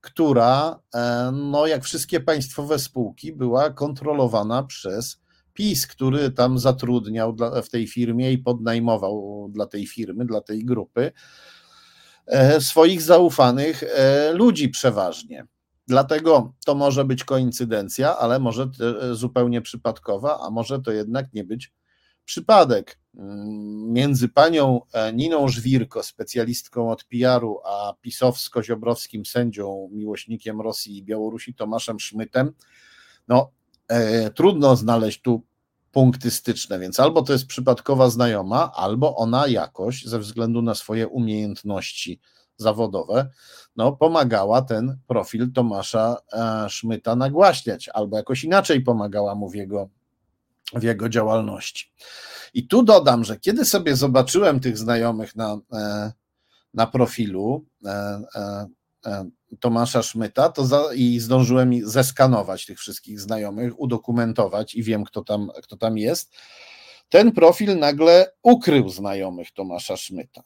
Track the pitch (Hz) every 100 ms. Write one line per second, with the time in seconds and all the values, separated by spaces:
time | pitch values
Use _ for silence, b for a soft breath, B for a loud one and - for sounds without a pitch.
0 | - - 156 127 117 131 156 165 _ 120
1 | 120 120 127 135 143 143 156 147 135 160
2 | - 170 135 156 131 - 143 151 - 131
3 | 110 - 151 156 127 120 147 135 143 139
4 | 147 147 127 110 104 123 135 - - 98
5 | - - _ _ _ - 208 147 - -
6 | 135 139 139 131 123 127 123 127 120 123
7 | 107 110 113 110 117 123 - 117 107 -
8 | 117 117 127 127 127 120 113 117 117 110
9 | 95 107 101 104 101 104 101 104 101 -
10 | 104 95 123 107 - 107 120 120 95 -
11 | 143 b b b b b b b b b
12 | b b - 139 131 151 135 - 165 185
13 | 156 175 175 143 127 123 147 151 151 -
14 | 135 139 151 170 233 170 139 - 131 104
15 | 92 85 - 73 58 _ _ _ - 127
16 | 135 156 160 160 131 _ - 143 143 135
17 | 139 127 - 135 127 117 120 110 98 -
18 | 139 175 117 127 123 110 135 131 120 110
19 | 127 117 120 123 123 120 117 117 117 113
20 | - 120 139 151 90 113 117 135 131 107
21 | 107 123 135 110 95 117 - _ _ _
22 | _ _ - - - 214 156 110 - -
23 | _ - 98 104 104 107 104 107 110 117
24 | 139 135 123 - 160 160 139 123 - 117
25 | 110 113 156 160 139 127 120 131 113 113
26 | - _ 110 123 117 120 - - 117 113
27 | - 120 127 127 117 101 - 101 101 -
28 | 120 - 127 120 - 120 110 113 113 117
29 | - 113 101 123 120 104 98 98 95 104
30 | 107 101 - 113 110 107 110 104 110 101
31 | 98 110 110 113 - 127 107 110 - 107
32 | - 107 117 127 139 - b b b b
33 | b b - 123 131 _ _ _ _ 117
34 | 110 113 110 - 175 175 139 123 107 117
35 | 110 - - 117 - _ _ _ _ 139
36 | 131 127 120 - - 117 - 92 92 98
37 | 139 160 139 135 131 - 131 120 - 135
38 | 127 113 120 107 95 120 165 - 95 110
39 | 147 - 113 123 143 113 76 - 98 131
40 | 117 113 104 113 113 117 117 113 - 110
41 | 113 127 113 107 104 98 104 98 - -
42 | - 90 _ _ _ _ 110 107 110 95
43 | 78 113 135 B B B B - 117 139
44 | 160 165 131 110 101 117 131 110 123 135
45 | _ 117 92 110 127 127 120 98 98 113
46 | 113 120 _ 110 113 110 104 - 113 110
47 | - 120 135 147 196 143 - 95 - -
48 | 104 107 104 131 156 190 190 147 127 117
49 | 104 101 101 101 98 98 95 101 98 _
50 | _ _ _ _ _ _ - 120 113 107
51 | 113 113 110 113 104 95 - - - _
52 | B B B B B 123 127 220 233 202
53 | 139 120 110 110 - 226 277 202 160 131
54 | 135 127 127 180 196 139 131 110 113 117
55 | 117 110 113 110 110 104 _ 110 104 104
56 | 104 113 _ _ _ _ _ - 113 127
57 | 120 - 107 92 104 147 156 _ 101 101
58 | 101 101 104 - 101 101 104 _ _ _
59 | 113 101 92 _ _ 107 123 113 120 127
60 | 110 113 107 - 156 165 131 143 151 127
61 | 123 120 113 131 120 127 127 123 107 120
62 | 135 - 131 117 92 95 - 98 - -
63 | - 104 98 110 104 101 123 117 135 117
64 | - 120 117 113 101 101 107 107 110 107
65 | 101 - - 127 101 - - 98 113 110
66 | 107 170 - B B B B B B B
67 | _ 175 226 190 165 175 208 185 147 143
68 | 160 175 185 _ 233 240 - 147 98 95
69 | 101 98 95 90 85 - 95 87 - 92
70 | - 92 - -